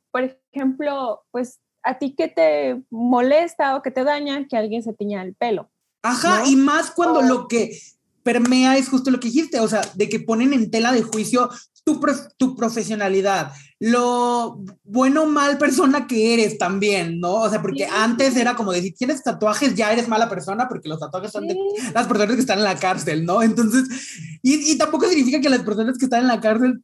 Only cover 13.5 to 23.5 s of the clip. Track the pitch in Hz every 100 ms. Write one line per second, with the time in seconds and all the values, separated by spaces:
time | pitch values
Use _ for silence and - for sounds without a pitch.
13.5 | - - - 220 240 247 247 240 240 233
14.5 | - 190 - 208 226 262 302 311 294 285
15.5 | 277 285 262 311 277 - 233 226 233 208
16.5 | 214 180 196 208 196 170 170 175 208 220
17.5 | 208 190 139 147 202 226 247 269 247 240
18.5 | 240 202 175 185 - 247 254 247 170 214
19.5 | 214 277 196 214 233 233 220 226 185 185
20.5 | 202 - 175 151 160 151 185 208 208 -
21.5 | 370 392 415 240 226 202 214 208 247 -
22.5 | 196 208 175 185 185 156 156 165 202 226